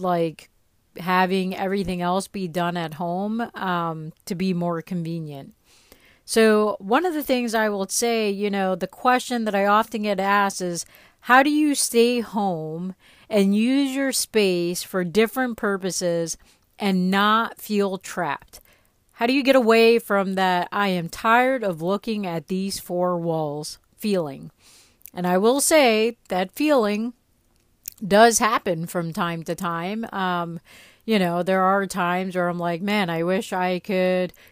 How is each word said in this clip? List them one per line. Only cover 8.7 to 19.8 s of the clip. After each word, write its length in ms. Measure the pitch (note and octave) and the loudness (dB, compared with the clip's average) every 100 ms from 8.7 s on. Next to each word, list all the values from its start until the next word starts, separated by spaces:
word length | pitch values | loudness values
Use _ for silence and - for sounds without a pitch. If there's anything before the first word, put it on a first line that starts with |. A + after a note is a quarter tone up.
the 140 | F#3 F#3 | -2 -4
question 560 | - B3+ B3 - B3 | -2 0 0 0 -4
that 100 | A3 | -2
I 100 | G3+ G3+ | 0 2
often 360 | G#3 A3+ A3+ | 2 2 -4
get 160 | G#3 G3 | -2 -2
asked 420 | G3 G3+ G3 - | 2 2 2 -2
is, 240 | F3+ E3+ - - - _ | -6 -6 -10 -18 -20 _
"How 240 | - B3 | 4 6
do 60 | C#4 | 6
you 260 | D4+ D4+ C#4 | 4 2 0
stay 420 | - A#3 A#3 B3 | 0 4 4 2
home 800 | G#3+ G#3 G3+ E3+ D#3 D#3+ F#3 F3+ _ _ - | -2 -2 -2 -2 -6 -8 -10 -12 _ _ -2
and 240 | G#3+ G3 | 2 4
use 400 | G3+ A#3 C4+ C#4 | 4 2 2 2
your 160 | C4 C4+ | 0 -2
space 720 | B3+ - A3 G3 F3 E3+ F3 | -2 -2 2 2 2 0 -4
for 220 | - G3 | -4 -4
different 520 | F3+ E3 A3+ C4 B3+ A3+ | -2 0 0 0 -4 -2
purposes 800 | G#3+ G3 F#3 E3 F3+ E3+ E3 - _ _ _ _ | -2 -2 -4 -4 -2 -2 -2 -8 _ _ _ _
and 320 | G3+ F#3+ F#3 | -2 0 2
not 520 | G3 G#3 A3 A3+ - | 2 4 2 0 -6
feel 360 | - G#3 G3 F#3+ | -4 -2 -2 -4
trapped? 640 | - - E3 - - - _ _ _ _ _ | -8 -6 -4 -4 -10 -20 _ _ _ _ _
How 140 | - A#3 | -4 0
do 60 | |
you 120 | C4+ | 2
get 100 | C4 | 4
away 460 | C4 A3 A3+ | 4 6 6